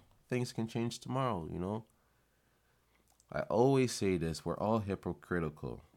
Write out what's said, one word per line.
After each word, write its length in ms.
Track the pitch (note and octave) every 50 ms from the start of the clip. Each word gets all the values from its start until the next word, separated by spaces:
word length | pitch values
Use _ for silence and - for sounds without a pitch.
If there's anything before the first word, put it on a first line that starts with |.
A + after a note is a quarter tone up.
| - _ _ _ _ _
Things 220 | B2+ B2 B2 B2
can 160 | - - A2+
change 320 | A2+ - A#2 A#2 A#2+ A2 -
tomorrow, 480 | - - B2+ C3 C3+ B2 G#2+ F2 D#2+ D#2
you 80 | E2 E2
know? 260 | F2+ F#2+ G#2 A2+ A#2 - _ _ _ _ _ _ _ _ _ _ _ _ _ _ _ _ _ _ _ _ _ _ _ _ _ _ _ _
I 100 | - -
always 500 | - - - G#2+ B2 C3+ C#3 C3+ B2+ A#2
say 260 | - - G#2 G2 F#2
this, 280 | E2+ D#2+ E2 D#2+ - -
we're 120 | E2+ -
all 220 | - F2+ G#2 A2+ A2+
hypocritical. 1040 | G2 F#2 F#2+ - - F2+ F2 - - - F2+ F2 E2 D2+ D2+ - - B1 A#1 - - - _